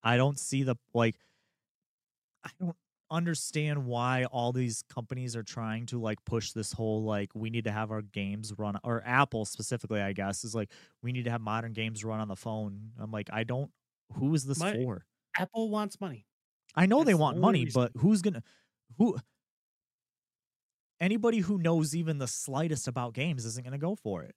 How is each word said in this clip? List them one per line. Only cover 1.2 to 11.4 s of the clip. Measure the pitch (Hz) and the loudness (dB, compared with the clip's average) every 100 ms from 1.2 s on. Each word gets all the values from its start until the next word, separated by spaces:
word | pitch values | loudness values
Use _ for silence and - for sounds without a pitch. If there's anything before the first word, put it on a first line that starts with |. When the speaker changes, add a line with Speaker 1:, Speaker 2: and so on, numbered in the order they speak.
| _ _ _ _ _ _ _ _ _ _ _ _ | _ _ _ _ _ _ _ _ _ _ _ _
Speaker 1:
I | - - | -20 -6
don't | 180 165 _ _ _ | -6 -6 _ _ _
understand | 160 170 160 - 156 151 147 127 | -2 0 -2 -2 -2 0 0 0
why | 120 123 127 127 | 0 2 2 2
all | 127 120 | 0 0
these | 123 123 110 | 2 0 -2
companies | - - 120 127 127 117 | -8 -10 -8 -6 -6 -8
are | |
trying | 110 - 113 110 117 | -8 -8 -6 -6 -4
to, | 123 | -4
like, | 110 104 - | -2 -4 -2
push | 120 107 | -4 -2
this | - 107 | -6 -6
whole, | - 110 107 | -2 0 0
like, | 110 104 101 113 | 0 -2 -2 -6
we | 113 | -4
need | 113 110 | -2 -2
to | |
have | 107 110 | -2 -4
our | 110 | -4
games | 104 101 98 101 107 104 | -6 -6 -4 -4 -8 -6
run, | 107 101 | -4 -4
or | 123 117 113 | -2 -2 2
Apple | 123 139 117 107 | 4 4 2 -4
specifically, | - 110 123 - 107 | -6 -6 -6 -2 -2
I | 98 | 0
guess, | 98 98 98 | -2 -2 -4
is | 117 110 | -4 -4
like, | 104 - - _ | -6 -8 -20 _
"We | 117 | -6
need | 123 120 | -4 -2
to | |
have | 117 | -2